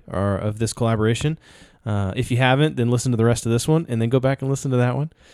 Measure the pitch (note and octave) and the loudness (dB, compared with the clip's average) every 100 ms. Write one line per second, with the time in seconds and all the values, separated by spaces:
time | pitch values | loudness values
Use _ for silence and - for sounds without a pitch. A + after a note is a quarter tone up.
0 | - F2+ G2+ G2 G#2+ G#2+ A2 - A#2 A2 | -4 -4 -2 -2 -4 -2 -4 -2 0 2
1 | A2 A#2 D3 D#3+ - - - _ - G2+ | 2 0 -2 -4 -10 -20 -20 _ -6 -2
2 | G2 B2 A#2 A#2+ B2+ C3+ D#3 C3 A#2 A#2+ | -2 -4 -2 2 4 4 2 0 0 0
3 | C3 A2+ A#2 A#2 A2+ A#2 - D#3+ E3 A2+ | 0 2 2 2 0 0 2 0 0 -2
4 | A#2 C3 C3+ C3+ C3+ C#3 C#3 B2 B2 B2+ | 0 2 0 -2 -4 -4 -2 0 0 -2
5 | D#3 - - | -6 -10 -20